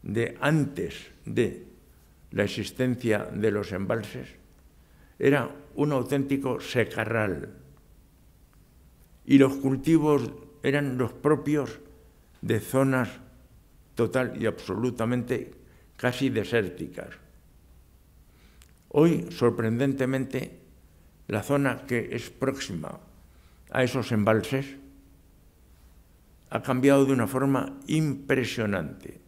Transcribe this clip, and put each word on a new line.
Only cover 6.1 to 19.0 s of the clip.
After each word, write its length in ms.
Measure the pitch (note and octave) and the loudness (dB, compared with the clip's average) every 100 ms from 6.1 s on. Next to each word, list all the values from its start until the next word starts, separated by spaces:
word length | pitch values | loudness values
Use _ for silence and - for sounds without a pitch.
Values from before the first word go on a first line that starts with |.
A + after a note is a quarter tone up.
| C#3+ C3+ C3+ C3 A#2+ | -2 0 -2 -2 -4
secarral. 960 | - B2 G#2+ - A2 A2+ G#2+ D#2+ - - - - - - - - - _ - - - - - - - - - | -2 0 0 -2 -2 0 0 -2 -8 -16 -20 -20 -20 -20 -20 -20 -20 _ -20 -20 -20 -20 -20 -20 -20 -18 4
Y 120 | C3+ | 8
los 180 | C3+ - | 8 4
cultivos 760 | C#3 C3+ D#3 D#3+ D3+ C#3+ C#3+ - - - | -2 0 4 4 6 2 2 -8 -20 -4
eran 340 | C3+ C#3+ C#3 B2+ | 0 0 0 -2
los 160 | A#2+ | -4
propios 680 | - D3+ D3+ C#3+ D3+ B2+ - - - - - _ - | 0 0 2 2 -2 -2 -10 -20 -20 -20 -20 _ -12
de 200 | G#2 A2 | -2 -2
zonas 480 | - C3 C3+ C3 A2 - - - - - - - _ | 0 2 2 2 -2 -6 -20 -20 -20 -20 -20 -20 _
total 460 | - A2+ C3 B2 - | -2 0 2 0 -2
y 60 | A2 | -4
absolutamente 1080 | - - F#2+ B2 A#2+ A2+ B2 A#2+ B2+ - - - - - - | -4 -6 -2 -2 -2 -2 -2 -2 -6 -6 -18 -20 -20 -20 -4
casi 340 | B2 A#2+ C3+ | -2 0 0
desérticas. 800 | A2+ G2 A#2 F#2 - E2 - - - - - - - - - - - _ - - - - - - - _ | 0 0 0 0 -6 -10 -10 -14 -18 -20 -20 -20 -20 -20 -20 -20 -20 _ -20 -20 -20 -20 -20 -20 -20 _
Hoy, 360 | - | 4